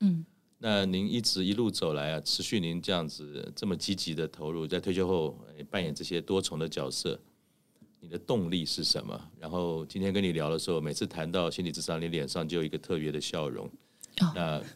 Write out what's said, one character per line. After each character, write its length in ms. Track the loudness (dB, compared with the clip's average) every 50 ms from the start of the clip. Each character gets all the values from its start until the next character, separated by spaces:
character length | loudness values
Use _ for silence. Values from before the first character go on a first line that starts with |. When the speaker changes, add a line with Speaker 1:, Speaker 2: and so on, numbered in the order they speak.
Speaker 1:
嗯。 240 | 4 4 4 4 0 -6 _ _ _ _ _ -4
Speaker 2:
那 280 | 0 2 4 4 4
您 240 | 4 4 2 2 2
一 100 | 2 2
直 240 | 2 2 2 2 2
一 80 | 2
路 180 | 4 4 2 2
走 220 | 2 2 0 2
来 200 | 2 2 0 0
啊， 80 | 0 -2
持 220 | 0 0 -2 0
续 160 | 0 0 0 0
您 220 | 2 0 0 -2
这 100 | 0 0
样 160 | 2 2 0
子 460 | -2 -6 -8 -10 -10 -10 -10 -10 -10 -8
这 120 | -4 -2
么 100 | 0 0
积 180 | 0 0 0 0
极 200 | 0 0 -2 0
的 120 | 0 0
投 240 | -2 -2 -4 -6 -4
入， 160 | -2 -2 -2
在 140 | 0 -2 0
退 140 | 0 0 2
休 120 | 2 2
后， 320 | 4 4 2 2 0 -2 -6 -14
呃， 180 | -16 -16 -16 -8
扮 180 | -4 -2 -2
演 120 | 0 -2 -2
这 80 | -4
些 200 | -4 -4 -2 -2
多 180 | 0 2 2 2
重 180 | 2 0 -2 -2
的 80 | -2
角 240 | -2 -2 -2 -4 -2
色， 300 | -2 -2 -2 -2 -4 -4 -8 -16 _ _ _ _ _ _ _ _ _ _ -20 -20 _ _
你 80 | -12 -10
的 100 | -10 -4
动 320 | 0 2 2 2 2 2
力 140 | 0 0 0
是 180 | 0 -2 0
什 220 | 2 2 2 0 -2
么？ 160 | -6 -8 -8 -10 -14 -16 -12
然 120 | -8 -4
后 340 | 0 0 0 0 0 -2 -4
今 160 | -4 -2 0
天 100 | 2 2
跟 120 | 4 4 4
你 80 | 4
聊 160 | 4 2 2 2
的 100 | 2 2
时 120 | 2 2
候， 100 | 2 2
每 100 | 2 0
次 160 | -2 -2 -4
谈 240 | -4 -2 -4 -2 0
到 200 | 0 2 2 0
心 120 | 0 -2
理 80 | -2 -2
咨 120 | -2 -4
商， 180 | -2 -2 -2 -2
你 80 | -2 -2
脸 180 | -2 -2 -2
上 220 | -2 -2 -4 -2 0
就 80 | 0
有 80 | 0 0
一 40 | 0
个 100 | -2 -4
特 180 | -4 -2 -2
别 160 | -2 0 -2
的 80 | -2 -2
笑 280 | -4 -4 -2 -2 -2 -2
容。 180 | -4 -6 -8 -10 -12 -16 _ _ _ _ -20 -8 0 2
Speaker 1:
哦。 120 | 2 2 2
Speaker 2:
那 280 | 2 0 0 0 -2 -4 -8 -14